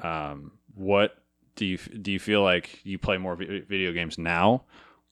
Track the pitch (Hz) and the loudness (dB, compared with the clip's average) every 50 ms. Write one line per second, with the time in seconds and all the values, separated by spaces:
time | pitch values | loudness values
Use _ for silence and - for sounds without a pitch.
0 | - 85 82 78 76 73 73 71 73 73 _ _ _ _ - 98 95 98 101 101 | -8 -6 -6 -6 -6 -8 -10 -12 -14 -18 _ _ _ _ -16 -8 -2 2 4 4
1 | 104 110 - _ _ _ _ _ _ _ _ - 107 95 92 87 - - - 110 | 4 4 2 _ _ _ _ _ _ _ _ -4 -2 -2 -2 -4 -6 -12 -14 -10
2 | 95 101 98 95 - 107 107 104 101 92 90 90 - - - - - 101 95 87 | -6 -4 -4 -4 0 2 4 4 6 6 4 2 0 -4 -18 -16 -12 -10 -10 -6
3 | - - 98 92 92 92 87 82 95 - 101 95 - - 101 95 92 90 85 87 | -2 -2 -2 0 -2 -4 -6 -6 -6 -8 -8 -8 -8 -4 -4 -2 -2 -2 -2 -2
4 | 85 80 - - 82 82 85 85 90 107 120 131 _ _ _ - - - _ _ | -4 -4 -6 -6 -4 -2 0 4 6 6 4 4 _ _ _ -20 -20 -20 _ _
5 | _ _ | _ _